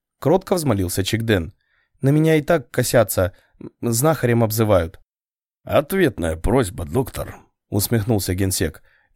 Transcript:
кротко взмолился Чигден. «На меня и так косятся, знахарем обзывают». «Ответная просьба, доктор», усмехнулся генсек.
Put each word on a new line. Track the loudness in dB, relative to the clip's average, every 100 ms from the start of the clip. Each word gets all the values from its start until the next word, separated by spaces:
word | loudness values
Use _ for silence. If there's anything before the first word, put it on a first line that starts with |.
| _ _
кротко | 0 0 2 -2
взмолился | 0 0 0 -2
Чигден. | -2 -2 0 0 0 -12 _ _ _ _
«На | 0
меня | 2 4 2
и |
так | 2 -2 -2
косятся, | -4 2 2 2 0 -2 -4 _ _ -20 -8
знахарем | -4 0 0 0 0 2
обзывают». | 0 0 2 2 0 -8 _ _ _ _ _ _
«Ответная | -2 -2 0 0 0 0 -4 -2
просьба, | 0 0 0 -4 -4
доктор», | -4 -4 -6 -12 -12 _ _ -6
усмехнулся | -4 0 -2 0 -2 -2 -2
генсек. | -2 0 -4 -6 _ _ _